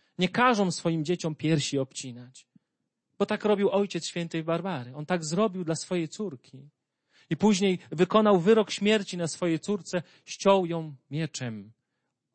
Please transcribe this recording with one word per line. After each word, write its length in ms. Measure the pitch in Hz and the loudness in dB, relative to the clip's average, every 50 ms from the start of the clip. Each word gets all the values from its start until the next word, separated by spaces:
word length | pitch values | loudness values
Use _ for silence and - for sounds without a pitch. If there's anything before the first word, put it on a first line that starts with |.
| _ _ _ - | _ _ _ -4
nie 100 | 180 180 | -4 -2
każą 420 | - 233 247 254 240 202 196 175 | 2 2 4 4 4 4 2 0
swoim 340 | - - - 170 165 160 147 | -2 -2 -2 -2 -2 0 -2
dzieciom 300 | 160 180 175 - 160 151 | -2 -4 -2 -2 -6 -6
piersi 440 | - - 156 - - - - 143 135 | -2 0 0 2 2 0 -2 -2 -2
obcinać. 680 | 135 - - - - 127 120 120 123 127 131 - _ _ _ _ _ _ _ _ _ _ _ _ _ _ _ - | -4 -4 -8 -14 -12 -12 -14 -14 -18 -20 _ -20 _ _ _ _ _ _ _ _ _ _ _ _ _ _ _ -4
Bo 60 | 202 | -2
tak 200 | - 214 202 - | -2 -2 -2 2
robił 240 | 208 214 190 202 - | 2 2 4 2 2
ojciec 360 | - 196 202 185 - 170 - | 2 2 0 0 -2 -6 -8
świętej 380 | - - 175 170 160 - 165 156 | -6 -6 -6 -6 -4 -4 -6 -2
Barbary. 520 | 160 165 170 170 196 170 127 120 123 135 | -2 -2 -2 -2 -4 -6 -6 -8 -10 -10
On 100 | 147 151 | -12 -4
tak 200 | - 185 175 156 | -2 -2 -2 -2
zrobił 380 | 151 170 196 220 214 180 185 170 | -2 0 0 0 0 0 -4 -4
dla 120 | 156 165 | -4 -4
swojej 340 | - - - 185 175 160 151 | -4 -4 -4 -4 -4 -4 -4
córki. 600 | - - 214 185 131 127 _ - - 131 139 147 _ _ _ _ _ _ _ _ _ _ _ - | -6 -8 -8 -8 -8 -12 _ -20 -20 -20 -20 -20 _ _ _ _ _ _ _ _ _ _ _ -6
I 80 | 170 | -2
później 420 | - 196 214 208 175 202 196 180 170 - - | 4 4 4 4 6 4 2 2 0 -4 -10
wykonał 480 | 156 151 185 - - 220 214 208 202 180 | 0 0 0 4 4 4 6 6 4 4
wyrok 320 | 160 208 226 220 208 - | 6 6 6 4 4 0
śmierci 460 | - - 202 208 220 214 196 - 180 | -2 -2 2 2 2 2 0 -4 -6
na 100 | 175 170 | -6 -6
swojej 320 | 156 - - 185 170 165 156 | -6 -4 -2 -2 0 0 -2
córce, 440 | - - 208 185 - - - 175 - _ _ _ _ | -2 -4 -4 -4 -4 -6 -6 -6 -6 _ _ _ _
ściął 400 | - - - - 196 196 190 180 | -16 -12 0 4 4 4 4 4
ją 300 | 165 170 165 160 156 139 - _ - | 0 -4 -6 -6 -8 -12 -16 _ -8
mieczem. 600 | 135 156 160 - - - 131 117 110 104 98 107 _ _ _ _ _ _ _ _ _ _ _ _ | -6 -4 -4 -4 -6 -8 -8 -8 -8 -10 -12 -16 _ _ _ _ _ _ _ _ _ _ _ _